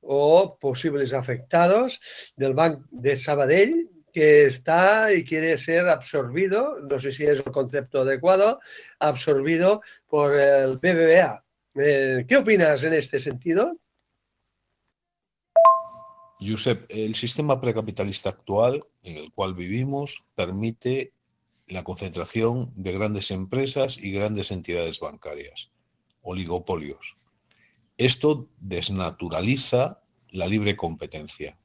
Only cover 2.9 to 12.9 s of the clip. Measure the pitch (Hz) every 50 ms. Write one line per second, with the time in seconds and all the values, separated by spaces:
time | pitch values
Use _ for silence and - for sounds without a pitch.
2.9 | - - 123 139 143 135 131 - 147 143 139 131 151 180 196 247 330 339 339 339
3.9 | _ _ _ _ _ 170 151 151 151 147 147 139 127 127 - - 160 170 185 190
4.9 | 208 220 220 214 202 175 151 127 160 156 156 165 160 127 - - 165 170 175 -
5.9 | 160 - - - - 147 131 120 123 165 190 190 190 214 254 294 302 208 147 139
6.9 | 143 135 131 139 135 131 147 147 147 135 139 - 127 147 135 127 131 143 139 -
7.9 | - 139 131 131 135 131 139 175 190 190 202 214 247 277 - - - - - -
8.9 | - _ - 151 139 127 - - 147 135 135 151 165 165 175 185 208 214 - -
9.9 | - _ _ _ - 147 147 143 143 143 139 139 139 139 135 131 131 131 - 180
10.9 | 185 165 165 160 160 180 180 139 110 - _ _ _ _ _ _ _ 139 139 147
11.9 | 147 139 135 135 131 127 123 127 240 277 - 208 220 196 170 156 151 131 131 160